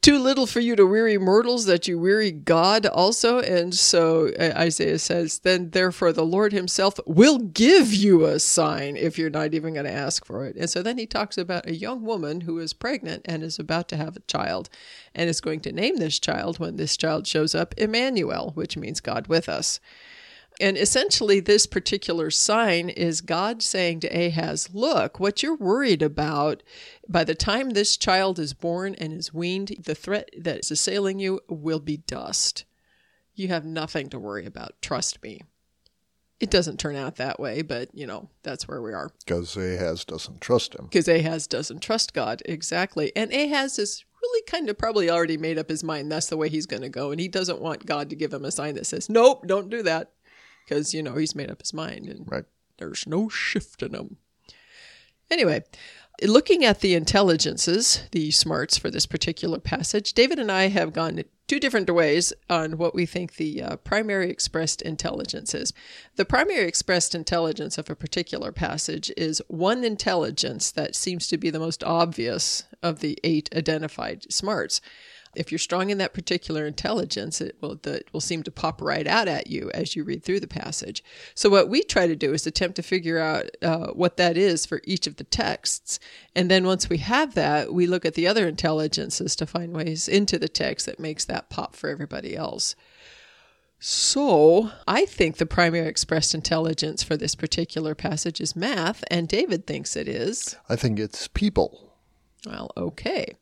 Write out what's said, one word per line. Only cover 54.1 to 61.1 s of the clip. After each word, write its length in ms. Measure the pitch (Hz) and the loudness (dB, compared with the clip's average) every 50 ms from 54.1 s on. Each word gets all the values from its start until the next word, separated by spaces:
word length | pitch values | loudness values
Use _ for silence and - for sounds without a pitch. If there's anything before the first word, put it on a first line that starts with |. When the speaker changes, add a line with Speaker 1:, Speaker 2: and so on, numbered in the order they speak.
| - _ _ _ _ _ _ _ - _ _ _ - - - - - - _ _ _ _ _ _ | -14 _ _ _ _ _ _ _ -20 _ _ _ -20 -20 -20 -20 -20 -20 _ _ _ _ _ _
Speaker 1:
Anyway, 320 | 320 349 262 180 151 - 160 _ - - - - - - - _ _ - - | 2 4 4 4 4 0 -4 _ -20 -20 -20 -20 -20 -20 -20 _ _ -2 0
looking 420 | 196 214 262 302 - 392 349 294 | 6 6 6 8 8 4 6 6
at 160 | 233 202 - | 4 4 4
the 140 | - 202 180 | 4 4 4
intelligences, 1080 | 170 156 - - 196 202 185 165 160 - 156 - - - - 170 208 247 - - - - - - | 4 2 4 4 4 6 6 4 4 2 0 0 -2 0 0 2 2 4 2 2 2 0 -4 -4
the 180 | 175 156 151 | -4 -2 2
smarts 480 | 156 - - 165 160 151 135 - - - | 2 2 2 2 0 -2 -2 0 -2 -2
for 120 | - - | -2 -2
this 140 | - - - | -2 -2 -4
particular 560 | - - 156 - - 165 - - 170 160 151 | -2 -2 -4 -2 -2 -4 -4 -4 -4 -4 -4
passage, 540 | - - - 156 165 - - 208 208 - - | -4 -4 -4 -4 -4 -2 -2 -2 -2 -2 4
David 240 | - 233 262 349 294 | 4 4 4 4 -2
and 120 | 247 208 | -2 0
I 180 | 196 185 190 190 | 2 2 2 2
have 260 | 196 196 170 160 160 | 2 2 0 0 -2
gone 280 | 165 165 165 | -2 -2 -2